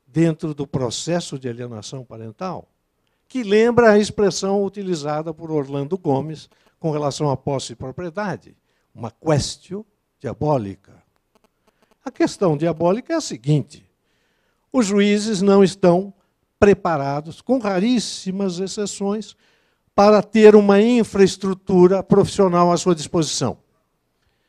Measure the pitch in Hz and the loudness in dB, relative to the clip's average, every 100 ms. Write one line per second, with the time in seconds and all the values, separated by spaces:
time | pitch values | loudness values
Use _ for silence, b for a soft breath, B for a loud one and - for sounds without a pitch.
0 | _ 156 165 156 160 143 139 143 123 - | _ 0 0 0 -8 -8 -8 -4 -4 -6
1 | 156 170 175 139 127 117 123 110 - 135 | -6 -6 -6 -12 -10 -12 -12 -14 -14 -16
2 | 120 113 113 - 185 131 - _ _ _ | -16 -16 -18 -12 -12 -12 -16 _ _ _
3 | _ _ _ 262 202 214 233 240 233 208 | _ _ _ -8 0 2 4 4 4 4
4 | 202 - 196 - 190 202 196 202 190 165 | 2 -2 -2 -2 -4 -2 -4 -6 -6 -6
5 | 147 151 165 160 160 156 135 139 139 185 | -4 -6 -8 -12 -6 -6 -4 -6 -6 -6
6 | 156 135 151 151 - _ _ _ 165 147 | -2 -2 -4 -14 -20 _ _ _ -6 -4
7 | 147 127 151 127 - 135 - 117 131 - | -4 -2 -4 -2 -4 -6 -8 -14 -14 -12
8 | 180 170 208 120 _ _ _ _ _ 104 | -12 -8 -8 -8 _ _ _ _ _ -16
9 | 113 _ 160 147 - - - 196 - _ | -16 _ -2 0 -2 -12 -14 -16 -16 _
10 | _ _ 123 104 151 139 98 95 _ _ | _ _ -12 -6 -2 -2 -4 -12 _ _
11 | _ _ _ _ _ _ _ _ _ _ | _ _ _ _ _ _ _ _ _ _
12 | 262 - 330 - 185 147 165 160 170 214 | -14 -2 -2 0 0 0 -2 0 0 -2
13 | - 330 - 120 131 151 - - _ _ | -2 -6 -6 -8 0 0 -2 -16 _ _
14 | _ _ _ _ _ _ _ 262 196 202 | _ _ _ _ _ _ _ -2 0 2
15 | 208 208 214 190 196 196 190 - 180 170 | 2 0 -2 0 2 4 4 4 2 2
16 | 196 - _ _ _ - 202 190 180 151 | -2 -16 _ _ _ 2 2 4 0 -2
17 | 139 143 160 - - 262 208 185 226 247 | -4 -6 -8 -14 -4 -2 0 -2 0 0
18 | - - 190 190 196 175 190 - 202 - | -2 -10 -8 -6 -6 -6 -8 -8 -10 -6
19 | 196 214 - _ _ _ _ _ _ - | -6 -6 -10 _ _ _ _ _ _ 4
20 | 202 208 196 220 214 208 202 196 226 247 | 6 4 2 6 8 8 6 4 4 2
21 | 208 196 196 - 196 190 - 185 180 190 | 0 2 2 2 -6 -6 0 4 6 4
22 | - 202 160 - 190 175 175 170 185 165 | 2 2 2 2 2 4 2 2 0 -2
23 | 143 180 143 - 120 - _ _ _ _ | -2 -4 -2 -4 -6 -6 _ _ _ _
24 | _ _ _ _ | _ _ _ _